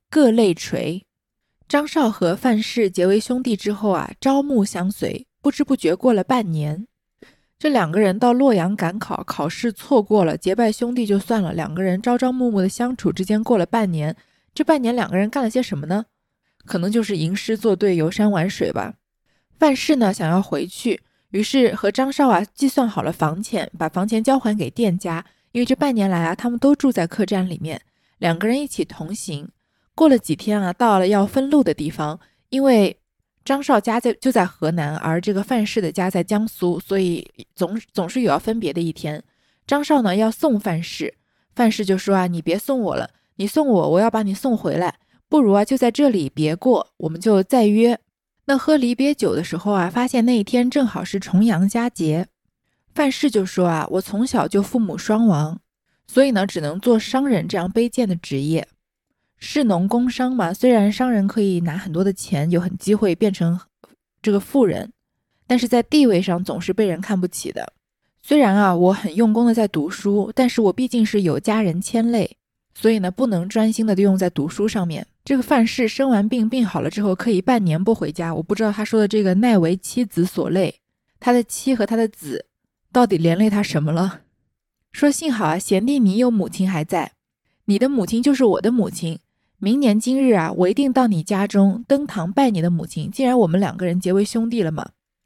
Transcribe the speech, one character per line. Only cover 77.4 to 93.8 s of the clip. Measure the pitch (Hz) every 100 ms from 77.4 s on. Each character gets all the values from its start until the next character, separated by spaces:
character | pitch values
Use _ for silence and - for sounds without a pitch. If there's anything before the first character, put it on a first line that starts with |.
半 | 262 240
年 | 180 156
不 | 196
回 | 220 147
家。 | 156 165
我 | 160
不 | 165 214
知 |
道 | 220
他 | 208
说 | 214 220
的 | 208
这 | 214
个 | 190 185
“奈 | 240 208
为 | 160 190
妻 | - 247
子 | 226 165
所 | 180 - 135
累”， | 185 175 - _ _ _ _
他 | 247
的 | 247
妻 | 233 - 262
和 | 240 202
他 |
的 | 226 226
子 | - 147 123 - _ _ _ _
到 | - 196
底 | 175
连 | 165 170
累 | 220
他 | 202
什 | 208 151
么 | 151
了？ | 165 185 - _ _ _ _ _ _ _
说 | - 294
：“幸 | 277 320
好 | 220
啊， | 160 175
贤 | - 190
弟 | 240 285
你 | 202 208
有 | 247
母 | 220 165
亲 | - 190
还 | 170
在， | 160 175 143 - _ _ _ _ -
你 | 196
的 | 269
母 | 269 175
亲 | 226
就 | 285
是 | 269
我 | 233 -
的 | 220
母 | 247 180
亲。 | - 165 165 _ _ _ _
明 | 190 269
年 | 262 214
今 | 240 269
日 | 262
啊， | 202 160
我 | - 180
一 |
定 | 269 277
到 | 254 240
你 | 170
家 | - 196 202
中 | 202 196 226 -
登 | 277 294
堂 | 190 170
拜 | 240 262
你 | 185
的 | 175
母 | 170 165
亲。 | - 156
既 | 226
然 | 254 254
我 | 180
们 | 185
两 | 190
个 | -